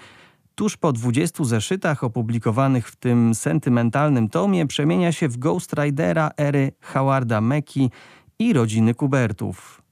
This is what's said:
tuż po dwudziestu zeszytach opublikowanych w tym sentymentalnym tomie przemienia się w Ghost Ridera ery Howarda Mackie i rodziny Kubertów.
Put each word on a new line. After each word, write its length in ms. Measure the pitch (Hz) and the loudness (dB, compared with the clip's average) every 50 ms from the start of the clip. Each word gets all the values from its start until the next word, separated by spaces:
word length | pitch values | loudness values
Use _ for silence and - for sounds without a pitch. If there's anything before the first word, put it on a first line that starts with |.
| - - - - - - _ _ _ _ - - | -6 -14 -20 -20 -20 -20 _ _ _ _ -8 -4
tuż 200 | 202 214 - - | -4 -4 -4 -2
po 160 | - 165 131 | -2 -2 0
dwudziestu 520 | 117 113 123 113 131 170 165 - - 160 | 0 0 0 0 2 0 0 -2 -2 -2
zeszytach 580 | 117 117 110 101 - 185 190 - 175 147 - - | 0 0 0 0 -2 -4 -2 0 -2 -2 -2 -4
opublikowanych 840 | 123 113 127 113 107 117 117 - 120 107 123 135 135 135 123 110 - | -4 -4 -4 -2 -2 -2 -2 0 0 0 2 2 2 2 0 -2 -4
w 80 | - | -10
tym 400 | _ - 127 120 120 117 117 113 | _ -2 2 2 4 4 2 2
sentymentalnym 960 | - - 147 160 160 - 135 120 120 117 117 113 139 147 151 139 123 110 104 | 0 -2 -2 -2 0 0 2 0 2 2 0 0 0 2 2 2 2 0 0
tomie 380 | - 165 185 202 190 175 160 131 | 0 0 0 2 2 0 0 -2
przemienia 440 | - - 143 156 175 185 175 170 | -2 -2 0 0 2 2 0 0
się 160 | 156 - 175 139 | 0 -2 -2 -4
w 100 | 120 120 | -4 -2
Ghost 360 | 127 160 175 180 - - - | -2 -2 -2 -2 -4 -6 -4
Ridera 580 | 151 147 147 139 139 165 180 170 160 156 151 - - | -2 -2 -2 0 0 0 0 0 0 0 -2 -2 -2
ery 340 | 147 143 139 143 135 135 - _ | -2 0 2 0 0 0 -4 _
Howarda 600 | - - - 135 135 135 135 135 127 117 120 107 | -14 -6 -2 0 0 2 2 0 0 0 0 0
Mackie 480 | 107 117 139 151 143 - - 139 135 123 - - - - - - _ _ _ - | 0 0 0 -2 -2 -4 -2 0 0 0 -2 -6 -20 -20 -20 -20 _ _ _ -2
i 140 | 220 240 214 | 0 2 2
rodziny 400 | 135 113 107 104 113 110 113 120 | 2 2 2 2 2 2 2 2
Kubertów. 880 | - 147 135 135 135 123 107 104 - 107 98 92 - - - - - - _ | 2 0 0 0 0 0 0 -2 -4 -6 -8 -8 -10 -14 -20 -20 -20 -20 _